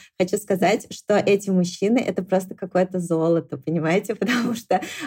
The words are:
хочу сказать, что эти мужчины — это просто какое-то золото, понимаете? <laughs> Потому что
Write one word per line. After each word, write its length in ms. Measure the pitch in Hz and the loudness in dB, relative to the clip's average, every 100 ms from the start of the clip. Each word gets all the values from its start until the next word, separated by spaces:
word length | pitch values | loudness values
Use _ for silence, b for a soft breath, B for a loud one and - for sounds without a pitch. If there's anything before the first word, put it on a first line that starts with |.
| B _ | B _
хочу 180 | 180 - | -2 -2
сказать, 500 | - 190 175 214 - | -2 2 2 2 -2
что 260 | - - 208 | -16 0 0
эти 320 | 202 202 202 | 4 2 2
мужчины — 480 | 185 175 - 196 247 - | 0 0 0 0 2 0
это 160 | 185 | -4
просто 320 | 185 190 190 - | 0 -2 -2 -12
какое-то 440 | 190 180 180 185 | -4 0 0 -2
золото, 580 | 170 165 165 165 - 143 | -2 0 2 2 0 -10
понимаете? 580 | 143 165 156 180 - 220 | -4 -2 2 0 0 -4
<laughs> 20 | |
Потому 380 | 190 247 240 233 | -2 0 -2 -4
что 260 | - 185 B B | -2 -2 B B